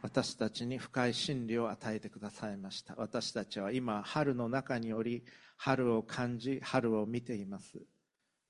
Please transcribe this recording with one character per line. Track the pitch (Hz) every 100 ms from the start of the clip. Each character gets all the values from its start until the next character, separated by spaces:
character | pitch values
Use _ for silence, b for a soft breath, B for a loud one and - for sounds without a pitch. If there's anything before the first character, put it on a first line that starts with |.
私 | 117 135 - -
た | 110
ち | - 120
に | 127
深 | - 131 123
い |
真 | 117 - 135 113
理 | 117
を | 113
与 | 98 113 107
え |
て | 107
く | -
だ | 104
さ | - 107
い | 98
ま | 98
し | -
た。 | - 131
私 | 107 120 -
た | 117
ち | 98 107
は | 98
今、 | 127 120 104
春 | 98 151 143
の | 123 117
中 | 135 131 123
に | 113
お | 110
り、 | 117 120 B B B B
春 | 139 127 123
を | 113
感 | 110 131 123 117
じ、 | 123 131
春 | - 131 117 110
を | 107
見 | 120
て | 120 107
い | 98
ま | 95
す。 | - 92 - _ _ _ _ _ _